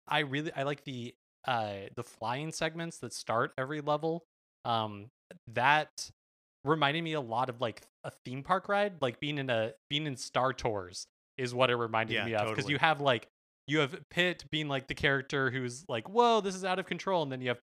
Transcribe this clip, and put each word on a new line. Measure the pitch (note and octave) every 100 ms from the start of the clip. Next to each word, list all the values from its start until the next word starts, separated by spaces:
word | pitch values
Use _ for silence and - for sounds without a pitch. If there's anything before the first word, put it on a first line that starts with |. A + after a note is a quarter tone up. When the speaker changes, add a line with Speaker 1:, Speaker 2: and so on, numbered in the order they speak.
| -
Speaker 1:
I | D3+
really, | C#3+ C#3 D#3+
I | C#3
like | C#3 C#3
the, | - B2 A#2+ - _ _ -
uh, | A#2+ G#2+ G2 G2+ -
the |
flying | - - A2 C3 D#3
segments | - D#3+ E3 E3 -
that | A#2
start | - - A2+ D3 -
every | C3 D3+
level. | C#3+ D3 D#3+ E3 - _ _ _ B2
Um, | A2+ A2 G2+ G#2+ _ _ - -
that | A#2 C3 D3+ D3 - - _ _ _ _ _
reminded | C3+ D#3 C#3+ D#3+
me | E3
a | D#3
lot | A#2 A2+ C3
of, | A#2+
like, | A#2+ - - _ -
a | - -
theme | C3
park | C#3 F#3 G3
ride, | G3+ G#3 E3+
like, | C3 A#2+
being | D3 D3
in | C3
a, | A2+ A2 - _
being | C#3+ D#3
in | B2
Star | - B2 C3
Tours | B2+ B2 G2+ F2+ F#2 - _ _ -
is | B2+
what | B2 B2+
it | A#2+
reminded | A#2 A2+ A2 A2+
Speaker 2:
Yeah, | G#2+
Speaker 1:
me | A2
of. | A2
'Cause | A2
Speaker 2:
totally. | C3+
Speaker 1:
you | C#3+
have, | D#3+ C#3+
like, | C#3+ A#2 - _ _ _ -
you | D3+
have | C3+ F3 -
Pit | F3 F3+ E3 -
being, | D#3 D3+
like, | C3+ -
the | D3+
character | D3 C#3 C3 C#3+ C3
who's | C3 B2 B2 -
like, | A#2 C#3+
"Whoa, | A3 A#3+ A3+
this | G3 F#3
is | F#3+
out | F#3
of | F#3
control." | E3+ G3 F3+
And | C#3+
then | C3
you | B2+
have | A#2+ _